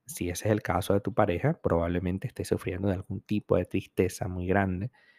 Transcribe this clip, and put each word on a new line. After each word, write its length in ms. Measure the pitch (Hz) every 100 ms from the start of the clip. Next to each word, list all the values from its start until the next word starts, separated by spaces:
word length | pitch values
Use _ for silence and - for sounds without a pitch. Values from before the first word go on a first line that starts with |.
| -
si 240 | - 87
ese 180 | 87 107
es 40 |
el 100 | 107
caso 320 | - 87 -
de 80 | 101
tu 120 | 101
pareja, 460 | 98 104 85 143 170
probablemente 640 | - 87 85 87 90 95 -
esté 180 | - -
sufriendo 420 | 95 - 92 98
de 80 | 92
algún 260 | - 95
tipo 360 | - 104 - 90
de 80 | 90
tristeza 640 | 98 - - 92 - 92
muy 200 | 92 90
grande 440 | 98 98 90 110 _ _